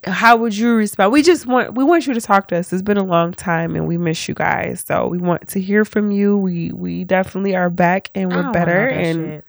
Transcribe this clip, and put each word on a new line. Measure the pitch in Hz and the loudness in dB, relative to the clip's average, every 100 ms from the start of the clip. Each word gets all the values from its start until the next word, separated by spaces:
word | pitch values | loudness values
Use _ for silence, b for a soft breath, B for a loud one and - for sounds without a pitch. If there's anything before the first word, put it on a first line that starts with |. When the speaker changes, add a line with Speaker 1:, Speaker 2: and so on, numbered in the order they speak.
Speaker 1:
how | - 190 226 233 | -6 2 4 4
would | 226 | 2
you | 202 233 | 0 2
respond? | 226 208 - 196 | 2 0 2 4
We | 285 | 6
just | 302 339 | 4 2
want, | 247 254 214 | 2 0 0
we | 226 | 0
want | 277 339 269 | 4 4 2
you | |
to | 233 | -4
talk | - 196 - | 2 2 2
to | 170 | -4
us. | 175 | -2
It's | 185 | -4
been | 196 | 0
a | 202 | 0
long | 190 170 170 | 2 2 0
time | 175 - 165 165 | -4 -4 -2 -2
and | 165 160 | -4 -2
we | 170 | -2
miss | 170 165 - | -2 -4 -6
you | |
guys. | - 156 - - 180 - | -2 0 0 -4 -8 -4
So | - - | -2 -2
we | 175 | -2
want | 175 170 - | -2 -2 -4
to | 202 | -6
hear | 190 208 | 0 0
from | 214 214 208 | 2 0 0
you. | 202 202 202 | 0 2 2
We, | 190 170 165 | 0 -4 -6
we | 180 180 175 | -6 -6 -6
definitely | 185 190 190 190 196 185 | 0 0 0 -4 -2 0
are | 180 | 0
back | 175 175 190 - | 0 0 -2 -4
and | 190 185 | -6 -2
Speaker 2:
I | 175 | -2
Speaker 1:
we're | |
Speaker 2:
don't | 180 | -2
Speaker 1:
better. | 175 170 | -2 0
Speaker 2:
wanna | 180 240 | 0 0
know | |
that | 254 | -2
Speaker 1:
And | 170 165 | -2 -4
Speaker 2:
shit | 160 151 | -6 -10